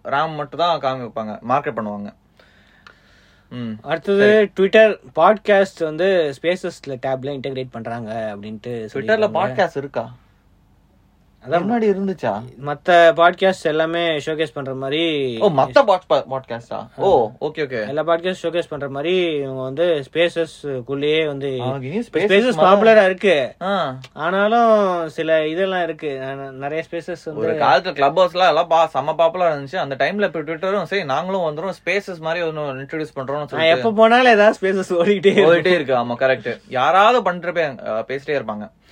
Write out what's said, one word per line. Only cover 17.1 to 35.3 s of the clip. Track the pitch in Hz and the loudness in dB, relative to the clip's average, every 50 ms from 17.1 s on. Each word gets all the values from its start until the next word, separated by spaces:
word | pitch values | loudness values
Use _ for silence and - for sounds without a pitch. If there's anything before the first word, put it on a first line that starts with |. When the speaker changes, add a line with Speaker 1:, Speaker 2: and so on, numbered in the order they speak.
| 185 143 117 107 120 - - | 4 4 2 0 -4 -6 -8
Speaker 2:
ஆ. | |
Speaker 1:
ஓகே, | 151 147 - | -8 -6 -6
ஓகே. | 151 135 127 117 107 104 | -6 -6 -4 -6 -6 -4
Speaker 2:
எல்லா | 139 151 151 | -4 -4 -2
பாட்காஸ்ட் | 160 170 165 170 185 185 185 - | 0 -2 -2 -2 -4 -6 -6 -6
showcase | 170 160 175 160 - | -4 -4 -4 -4 -4
பண்ற | 156 143 139 135 | -8 -8 -8 -8
மாதிரி | 131 139 147 165 180 185 180 170 156 | -8 -6 -4 -2 -2 0 0 -2 -2
இவங்க | 147 139 135 131 131 131 | -4 -6 -6 -6 -8 -8
வந்து | 131 135 143 170 180 170 147 135 - _ | -8 -4 -2 0 0 0 -2 -4 -6 _
ஸ்பேசஸ்குள்ளேயே | 156 170 175 170 165 165 156 - - - 147 139 131 120 120 139 139 143 147 151 156 160 | -2 -2 0 0 -2 -6 -6 -8 -12 -10 -8 -8 -8 -6 -6 -6 -4 -2 0 0 0 0
வந்து | 151 143 139 135 143 131 127 | -2 -4 -6 -6 -6 -6 -6
Speaker 1:
அவனுக்கு | 123 127 135 139 127 | -4 -6 -6 -6 -8
இனியும் | 131 156 214 240 | -6 -6 -6 -8
Speaker 2:
இப்ப | - - 156 | -4 -4 -2
Speaker 1:
ஸ்பேசஸ் | 180 | 0
Speaker 2:
ஸ்பேசஸ் | 208 190 202 226 254 233 | 4 4 4 4 2 0
Speaker 1:
மா-, | 160 156 | 2 4
Speaker 2:
பாப்புலரா | 180 196 202 208 226 226 214 202 | 4 4 6 6 6 6 8 6
இருக்கு. | 190 185 185 - 202 175 147 131 113 - - | 4 2 0 2 2 2 2 0 -2 -6 -8
Speaker 1:
ஆ. | 170 185 202 190 165 139 131 131 127 - _ | -6 -4 -2 -2 -2 -4 -6 -10 -14 -18 _
Speaker 2:
ஆனாலும் | - 151 165 180 196 202 208 220 240 240 226 220 214 202 190 180 175 165 156 | -6 -4 -2 0 0 0 2 2 2 4 4 4 4 4 2 0 -2 -4 -6
சில | 147 - 160 156 160 160 156 | -6 -6 -2 0 2 2 2
இதெல்லாம் | 156 160 175 196 190 190 185 175 | 0 -2 -2 -2 -2 -2 -2 -2
இருக்கு. | 165 160 156 160 151 135 131 131 | -4 -4 -6 -8 -8 -8 -6 -8
ந-, | 135 139 139 | -8 -10 -10
ந-, | 135 135 | -12 -12
நிறைய | 135 131 139 143 151 160 160 - | -12 -10 -8 -6 -6 -6 -8 -8
Spaces | - 170 160 - 175 160 - | -10 -10 -8 -8 -12 -10 -10
வந்து | 165 156 151 | -10 -8 -4
Speaker 1:
ஒரு | 147 165 160 | -4 -2 -2
காலத்துல | 156 147 123 147 180 180 185 160 | 0 2 4 4 2 2 -2 -2
கிளப் | 147 139 143 147 175 | 0 0 2 4 2
ஹவுஸ்ல | 185 175 170 180 185 180 | 2 2 2 2 2 4
எல்லாம் | 151 151 170 165 | 4 2 2 2
பா-, | 165 170 165 156 - | 2 2 2 2 0
செம்ம | 135 135 151 160 156 | -2 -4 -2 0 2
பாப்புலரா | 165 165 160 180 180 170 156 | 2 2 2 2 0 0 0
இருந்துச்சு. | 143 139 135 139 | -2 -6 -8 -6
அந்த | 190 160 139 139 | -6 -4 -4 -2
டைம்ல | 127 135 151 185 208 208 | -2 -2 -2 0 -2 -2
இப்ப | 190 - 170 | -2 -2 -4
Twitter-ம் | 151 147 160 156 156 190 190 208 175 | -6 -6 -6 -4 -4 -2 -2 -2 -2
சரி, | 156 190 202 185 | -2 -4 -4 -2
நாங்களும் | 147 131 143 165 185 190 196 | -2 -2 -2 -2 -2 -2 -2
வந்துரும், | 175 156 151 147 165 190 180 - _ | -2 -2 -4 -4 -6 -8 -8 -8 _
Spaces | 170 180 202 196 - 185 165 | -4 -4 -4 -4 -6 -10 -8
மாதிரி | 156 160 165 175 170 | -6 -4 -4 -2 -4
ஒண்ணு | 160 160 156 | -4 -4 -4
இன்ட்ரோடியூஸ் | 151 143 131 131 135 139 - 160 156 151 - | -6 -6 -8 -8 -10 -10 -8 -8 -8 -8 -8
பண்றோம்னு | - 131 123 139 | -10 -8 -6 -6
Speaker 2:
நான் | 151 147 139 | -6 -6 -6
Speaker 1:
சொல்லிட்டு | - 156 160 165 165 | -4 0 2 2 2
Speaker 2:
எப்ப | - 127 226 214 | 2 2 0 4
போனாலும் | 202 220 220 233 247 262 254 233 | 4 6 6 6 6 6 6 6
ஏதாவது | 202 208 214 202 - | 6 6 4 4 2
Spaces | - 190 190 196 185 - 185 | 0 -2 -2 -2 -2 -2 0
ஓடிட்டே | 170 170 185 208 196 - | 2 2 2 2 4 4
இருக்கும். | 196 | 4